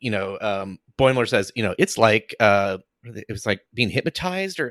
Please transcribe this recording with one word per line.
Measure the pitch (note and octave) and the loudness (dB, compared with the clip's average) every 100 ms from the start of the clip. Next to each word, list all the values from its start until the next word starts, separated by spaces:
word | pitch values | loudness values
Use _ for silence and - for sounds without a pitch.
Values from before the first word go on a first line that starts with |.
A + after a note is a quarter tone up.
you | B2+ | -4
know, | G#2 G2 G2 | -4 -4 -4
um, | G#2+ G2 G2 F#2 _ - | -4 -4 -6 -12 _ 2
Boimler | C3 B2+ A2+ | 2 4 2
says, | A2+ G2 | 0 0
you | - | -2
know, | G#2 - | -2 0
"It's | - - | -2 4
like, | A2+ A2 - - | 4 4 0 2
uh, | A2 G2+ G2 F#2+ _ _ | 4 4 2 -4 _ _
it | A#2+ A2 - | -18 -16 -12
was | G#2 A2 | -10 -6
like | F#2+ _ | -6 _
being | A#2 A2 | -2 0
hypnotized," | B2+ E3 - F3+ F#3 F#3+ F3 | 0 -4 -4 -6 -6 -8 -6
or | B2+ | -8